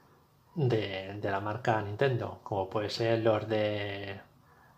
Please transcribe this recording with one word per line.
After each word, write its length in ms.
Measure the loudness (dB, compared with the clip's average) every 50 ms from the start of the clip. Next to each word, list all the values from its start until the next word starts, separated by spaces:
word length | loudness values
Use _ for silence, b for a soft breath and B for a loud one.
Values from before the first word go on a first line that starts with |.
| b b b b b b _ _ _ _ _
de, 600 | 2 2 4 4 2 0 -2 -4 -6 -8 -8 -8
de 160 | -6 -2 -2
la 100 | -2 -2
marca 400 | -2 -2 -4 0 2 2 2 2
Nintendo, 600 | 0 -2 0 2 2 2 2 0 -2 -4 -8 -10 -8
como 260 | -4 -2 -2 -2 0
puede 220 | -2 -2 -2 -2
ser 300 | -2 0 2 2 2 4
los 280 | 4 4 4 4 2 0
de 720 | 0 2 2 0 0 -2 -4 -6 -6 -8 -8 -8 -10 -12 -14 -18 _ -20 b b b b b b b